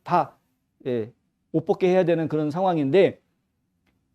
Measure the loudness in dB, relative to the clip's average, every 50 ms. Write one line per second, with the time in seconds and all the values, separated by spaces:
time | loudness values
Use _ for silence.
0 | _ -2 -2 -2 -2 -2 -8 _ _ _ _ _ _ _ _ _ -8 -6 -6 -6
1 | -6 -8 -12 _ _ _ _ _ _ _ -6 -4 -2 -2 -2 0 2 2 2 2
2 | 2 2 0 0 -2 -2 -4 -4 -4 -4 -4 -2 -2 -2 0 0 -2 2 4 4
3 | 4 4 2 -4 _ _ _ _ _ _ _ _ _ _ _ _ _ _ _ _
4 | _ _ _